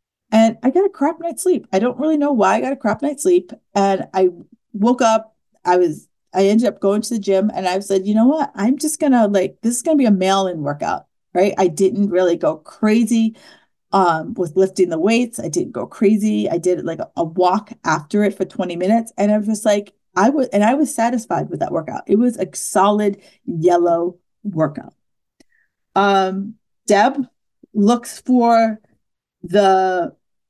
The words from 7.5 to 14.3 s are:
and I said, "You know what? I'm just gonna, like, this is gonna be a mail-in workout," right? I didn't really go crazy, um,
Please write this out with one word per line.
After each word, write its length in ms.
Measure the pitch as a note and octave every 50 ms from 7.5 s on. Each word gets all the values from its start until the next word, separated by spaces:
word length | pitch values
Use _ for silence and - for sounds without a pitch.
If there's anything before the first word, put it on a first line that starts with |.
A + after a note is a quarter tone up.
| -
and 120 | F3 F#3+
I 120 | F3+ F3+ G3
said, 260 | G3+ - G3 F#3+ F#3+
"You 80 | G3+ G#3
know 120 | A3 A3+
what? 260 | B3+ D4+ D#4+ C#4+ - -
I'm 240 | - G3+ A#3 C#4 -
just 220 | - D#4 - -
gonna, 260 | D#4+ C#4+ B3+ A#3+ A3
like, 320 | G3+ G3+ G3 - - - _
this 140 | - A3+ A#3+
is 60 | -
gonna 140 | - E4+ D#4
be 100 | C#4+ C4
a 40 | A3
mail-in 520 | G3+ F3+ F#3 F#3+ G3 G3 F#3+ F#3 F3 D#3+
workout," 440 | C#3+ C#3+ D3 D3 - - - - - _ _ _ _ _ -
right? 200 | F3 F#3+ G#3 - -
I 100 | F#3+ F3
didn't 420 | D3+ D3 G3 F#3 - G3 G3+ F3+
really 260 | E3+ F3+ F#3 F3 E3+
go 200 | E3 - D#3 D#3+
crazy, 800 | D#3+ _ - - - - G#3+ G#3+ A#3 A#3+ G3+ A#3+ A3+ A3+ A3 A3 - - - - _ _ _ _ _ _ -
um, 420 | - G3 F#3 F3 D#3+ D#3+ D#3+ E3